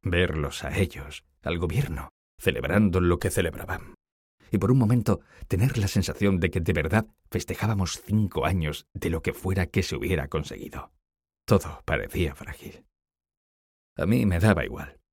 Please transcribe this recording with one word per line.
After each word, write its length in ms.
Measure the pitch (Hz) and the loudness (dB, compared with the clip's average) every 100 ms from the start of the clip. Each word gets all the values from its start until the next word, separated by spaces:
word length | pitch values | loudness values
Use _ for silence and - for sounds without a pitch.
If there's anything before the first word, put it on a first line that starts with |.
Verlos 600 | - 87 90 76 71 - | 0 2 2 0 -4 -4
a 120 | 69 73 | -6 -2
ellos, 460 | 95 - 69 - _ _ | -2 -2 -14 -16 _ _
al 160 | - 85 | -6 -2
gobierno, 500 | 85 123 143 73 - _ _ _ | -2 0 -2 -4 -8 _ _ _
celebrando 600 | - 62 65 95 107 90 | -8 -6 -2 2 4 4
lo 160 | 87 87 | 2 2
que 120 | - | 0
celebraban. 640 | - 85 80 - 85 - - _ _ _ _ _ | 0 -2 -4 -8 -10 -10 -20 _ _ _ _ _
Y 60 | 104 | 0
por 140 | 98 | 4
un 80 | 135 | 4
momento 420 | 110 123 110 101 _ - - | 6 4 4 0 _ -20 -4
tener 300 | 90 123 110 | 0 2 2
la 120 | 98 | 0
sensación 520 | - 92 - 101 95 | 2 0 2 2 2
de 100 | 87 | 2
que 100 | 90 | 0
de 120 | 82 | 0
verdad 340 | 85 78 110 110 _ _ | 2 2 2 0 _ _
festejábamos 720 | - - - 107 107 90 - | -6 -4 -2 0 2 0 -2
cinco 420 | - 107 101 - 76 | 0 0 2 0 0
años 400 | 90 78 73 - | 2 0 -4 -8
de 160 | - 85 | -6 -4
lo 100 | 82 | -2
que 140 | - | -4
fuera 320 | - 92 95 90 | -4 -2 0 0
que 160 | - | 0
se 120 | 90 | -2
hubiera 340 | 67 69 90 69 | -2 -2 -2 0
conseguido. 640 | 78 76 - - - - _ _ _ _ _ | -4 -6 -10 -12 -12 -14 _ _ _ _ _
Todo 380 | - 101 78 - | 2 2 2 -10
parecía 500 | - 73 50 - 82 | -4 -4 -4 -2 -2
frágil. 520 | - - - - - _ _ _ _ _ _ _ _ _ _ _ - | -4 -14 -14 -16 -18 _ _ _ _ _ _ _ _ _ _ _ -4
A 100 | 90 | 2
mí 180 | 120 | 2
me 160 | 113 85 | 4 4
daba 240 | 98 101 | 4 4
igual. 360 | - - - - _ | 0 -6 -12 -14 _